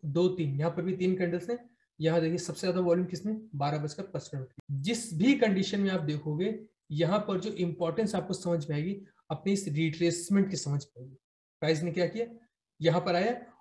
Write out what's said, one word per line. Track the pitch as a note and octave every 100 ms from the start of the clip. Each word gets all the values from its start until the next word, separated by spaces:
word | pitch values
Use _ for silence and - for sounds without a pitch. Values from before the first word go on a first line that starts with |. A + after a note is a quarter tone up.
दो, | D3+ E3 F#3
तीन, | F3+ D3 C#3
यहाँ | E3
पर | F3
भी | F3+ F3+
तीन | F#3 F#3
candles | F3 F3 A#3
हैं। | A#3+ - _ _ -
यहाँ | D#3+ E3
देखिए, | D#3+ F3
सबसे | - D3+
ज्यादा | F#3 F3+
volume | F3 F3 F3+
किसमें? | F3 G#3+ A3 -
बारह | C#3+ C#3+ D3+
बजकर | D3+ -
पचपन | G3 D3+ - C#3
मिनट। | C3 - - C#3
जिस | E3 A3+ -
भी | D#3+ A#3+
condition | C#4+ A3 F#3 F#3+ G3+
में | G3
आप | F#3
देखोगे, | D3+ D3+ D#3 D3+ G#3 A3 - _ -
यहाँ | D3+ E3 G3+
पर | G3+ F#3
जो | G#3+
importance | - E3+ - E3 E3 G#3
आपको | F#3 -
समझ | F3+ F3 E3+ D3
में | D3
आएगी, | E3+ G3 - _ -
अपनी | D#3 G3
इस | G3 -
retracement | D3 D#3+ D#3 E3+ E3+ - G3 F#3+
की | D#3+
समझ | C#3+ C#3+ -
में | B2
आएगी। | C3 C3+ _ _ _ -
Price | D3+ D#3
ने | F3
क्या | E3+ E3+
किया? | A3+ A#3 - _ _ _ -
यहाँ | D#3+ E3
पर | F3
आया, | F3 G#3+ B3 - _